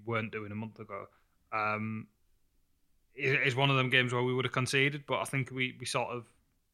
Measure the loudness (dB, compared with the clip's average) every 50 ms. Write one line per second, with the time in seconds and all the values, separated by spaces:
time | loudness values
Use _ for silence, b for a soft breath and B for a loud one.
0 | -4 -2 -2 -2 -2 -4 -6 -8 -8 -6 -6 -6 -8 -8 -10 -12 -12 -10 -10 -10
1 | -12 -12 _ _ _ _ _ _ _ -6 -2 0 0 0 0 -2 -2 -4 -6 -8
2 | -10 -12 _ _ _ _ _ _ _ _ _ _ _ _ _ _ _ _ _ _
3 | _ _ -8 -2 2 2 2 4 2 2 2 4 4 4 4 4 4 4 4 4
4 | 4 4 2 0 0 0 0 0 -2 -2 0 0 0 2 4 4 4 2 0 -2
5 | -4 -2 -2 -2 -2 -2 -2 -2 -2 -2 -4 -4 -4 -4 -4 -6 -6 -4 -2 -2
6 | -2 -2 -4 -8 -10 -12 _ _ _ _ _ _ _ _